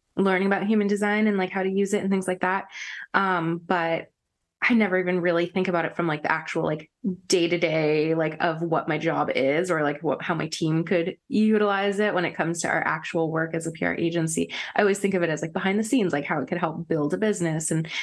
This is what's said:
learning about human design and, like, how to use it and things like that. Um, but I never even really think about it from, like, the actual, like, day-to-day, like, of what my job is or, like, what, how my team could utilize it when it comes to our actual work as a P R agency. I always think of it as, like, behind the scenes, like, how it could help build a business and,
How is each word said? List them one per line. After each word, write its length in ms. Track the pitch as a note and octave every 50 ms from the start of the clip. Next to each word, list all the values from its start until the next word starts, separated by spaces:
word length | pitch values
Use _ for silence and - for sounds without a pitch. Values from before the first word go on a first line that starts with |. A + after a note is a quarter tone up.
| _ _ _
learning 320 | - G3 F#3+ F#3 F3+ G3 G3
about 180 | G3 F3 G3+
human 220 | G#3 A3 G#3 G3+ G3+
design 400 | G#3 G3 G#3 G#3 G#3 G#3+ G#3+ G#3+
and, 100 | G3+ F#3+
like, 120 | F#3 F#3
how 120 | G3 G3
to 80 | F#3+ F#3+
use 240 | F#3+ G3 G3+ F#3+ G#3
it 80 | G3+
and 80 | F#3 G3
things 160 | G3 F#3+ F#3
like 140 | F#3 F#3 F#3
that. 260 | F#3+ F#3 F#3+ G3 - - - - - - - - - - -
Um, 480 | F#3+ G3 F#3+ F3+ E3+ E3 E3 E3+ E3+ E3+
but 440 | - F#3+ F3 E3 E3 E3 - - - _ _ _ _ _ _ _ _ _ -
I 120 | - - B3
never 240 | A3 G#3+ F#3 F#3 F#3
even 240 | F3 F3+ F3+ F3+
really 240 | E3+ F3+ E3+ E3+ F3
think 220 | F3 - F#3+ F#3 F#3+
about 180 | F3 E3+ D#3+
it 100 | - -
from, 100 | - E3+
like, 160 | D#3+ D3+ D3+
the 80 | - -
actual, 340 | D#3+ D#3+ D#3+ - - E3 D#3+
like, 260 | D#3 D#3 D#3 D#3 - _ _ - G3 F3+ - -
day-to-day, 880 | - F#3+ F3 E3+ E3+ F3 E3+ F3 D#3+ D#3 D#3+ D3+ D3+ D#3 D3+ D#3 D#3+ D#3+
like, 220 | E3 D#3 D#3 D#3+ - F3
of 160 | E3+ D#3+ D#3+
what 280 | E3+ E3 D#3+ D3 - D#3+
my 100 | D3+ D#3
job 320 | D#3 D#3+ D3 D3 D3 - -
is 360 | - C3+ C3+ D3 E3 F#3 F3+
or, 120 | E3 D#3
like, 200 | D3+ D3 D3 -
what, 180 | E3 D3 C#3+ C#3+
how 140 | - - E3+
my 140 | D#3+ D#3 D#3+
team 360 | - - E3 D#3 D#3+ D#3+ F3
could 320 | - G3 E3+ E3 F3+ - - _ -
utilize 720 | - G#3 G#3+ G#3+ A3 G#3 G#3 G3+ G3 G3 G3+ G3+ G3 G3+
it 140 | G#3+ G#3
when 140 | - F3+ E3+
it 80 | - -
comes 260 | - D#3 E3 E3+ E3
to 80 | F3 E3+
our 180 | D#3+ D#3+ -
actual 460 | - D#3 D#3+ E3 - - E3 E3 D#3
work 220 | D#3+ D#3+ E3 E3 E3
as 120 | E3 D#3+
a 40 | E3
P 160 | D#3+ - F3
R 80 | F3 -
agency. 580 | - E3 E3 E3+ E3+ E3 D#3+ D#3+ E3+ E3 - - - - - -
I 60 | -
always 160 | G#3 F#3+ G3+ -
think 160 | - G3 F#3+
of 80 | F3+
it 80 | E3+ D#3+
as, 100 | D#3 D#3+
like, 140 | F3 D#3+ -
behind 240 | F#3 F#3+ F#3+ G3 A3
the 40 |
scenes, 300 | A3 A3 C4+ B3 G3 E3+
like, 140 | C#3+ D3 E3
how 160 | - E3 D3
it 40 | -
could 120 | - F3 E3+
help 280 | F3 D#3+ D3+ D#3+ E3
build 280 | - E3 D#3+ D3 D3+ F3+
a 20 |
business 540 | F#3+ A3 G#3+ G3 F3 E3+ D#3+ D#3 E3 D#3+ -
and, 180 | D#3+ D#3+ D#3+ - - -